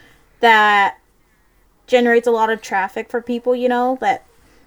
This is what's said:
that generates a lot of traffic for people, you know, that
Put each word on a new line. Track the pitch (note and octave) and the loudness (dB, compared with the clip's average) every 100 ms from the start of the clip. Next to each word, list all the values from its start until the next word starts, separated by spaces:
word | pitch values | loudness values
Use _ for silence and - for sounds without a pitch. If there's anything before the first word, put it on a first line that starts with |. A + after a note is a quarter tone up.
| - _ _ - | -20 _ _ 0
that | A#3 A3 G#3 G3+ G3 - _ _ _ _ _ _ _ _ - | 2 4 2 2 0 -4 _ _ _ _ _ _ _ _ -2
generates | B3 A#3+ A#3 A#3+ | 0 2 2 2
a | |
lot | A3+ A3 | 0 0
of | A3 | -4
traffic | - G3 G3 A3 A3 | -4 -4 -4 -8 -8
for | A#3+ | -8
people, | A#3 A#3+ B3 | -6 -6 -2
you | B3 B3 | -2 0
know, | A#3+ B3 C4 | 0 -2 -2
that | G#3 F#3 _ _ _ _ | -2 -4 _ _ _ _